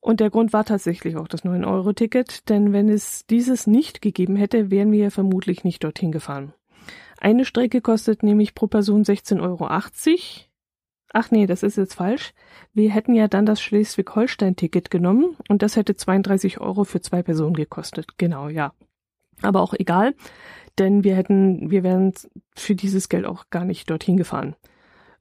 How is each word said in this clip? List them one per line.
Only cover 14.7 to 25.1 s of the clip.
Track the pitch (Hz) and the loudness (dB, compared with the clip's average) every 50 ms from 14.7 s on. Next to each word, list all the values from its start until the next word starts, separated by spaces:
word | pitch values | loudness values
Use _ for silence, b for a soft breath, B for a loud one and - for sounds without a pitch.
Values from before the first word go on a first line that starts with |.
| - 180 170 - | -2 -2 -4 -2
genommen | - 180 175 180 196 240 302 359 320 _ - - | -2 0 2 2 4 4 2 2 -2 _ -2 0
und | 202 202 202 | 0 2 2
das | 214 - | 2 0
hätte | 226 202 - 202 | 0 0 0 -2
zweiunddreißig | - - - 190 196 196 196 196 196 - 190 - - | -4 0 0 0 0 2 2 0 0 0 -2 -4 -4
Euro | - - 190 202 202 | -6 -6 -2 -2 -2
für | 190 - - | -2 -2 -8
zwei | - - - 180 175 | -6 -2 -4 -4 -2
Personen | - 165 156 156 151 175 | -2 -2 -2 0 0 0
gekostet. | 156 151 - - - 151 - - - 156 - _ _ | -2 -4 -6 -8 -14 -14 -12 -12 -12 -12 -12 _ _
Genau, | - 170 170 139 139 147 | -2 -2 -2 -4 -8 -10
ja. | 156 160 147 143 - _ _ _ _ _ _ _ _ _ _ _ _ _ - | -6 -6 -6 -6 -8 _ _ _ _ _ _ _ _ _ _ _ _ _ -2
Aber | - 190 190 180 | 0 2 2 0
auch | 180 - | 0 -2
egal, | - 196 - 170 180 208 254 285 B B B B B B B B B B B B - | -6 -2 0 2 2 2 2 0 B B B B B B B B B B B B 0
denn | 196 190 202 202 190 | 2 4 4 4 4
wir | 202 190 | 4 2
hätten, | 185 185 - 202 196 190 190 185 160 - 156 | 2 2 2 4 4 4 4 2 0 -2 0
wir | 175 196 180 | 0 0 2
wären | 180 185 185 190 190 185 - - - _ - _ _ _ | 2 2 2 2 0 0 -4 -14 -20 _ -20 _ _ _
für | - - - 208 | -16 -4 -2 -2
dieses | 180 - 196 190 190 190 - | -2 -2 -2 -2 -2 -2 -2
Geld | - 180 190 | -4 -4 -4
auch | 196 185 175 - _ | -4 -8 -10 -14 _
gar | - 170 175 | -8 -6 -4
nicht | 185 185 - - - | -4 -6 -8 -6 -8
dorthin | 160 156 - - 175 | -6 -4 0 0 2
gefahren. | 185 170 - - - 147 151 160 _ b b b b b b b b b b | 2 0 -2 -4 -8 -8 -8 -12 _ b b b b b b b b b b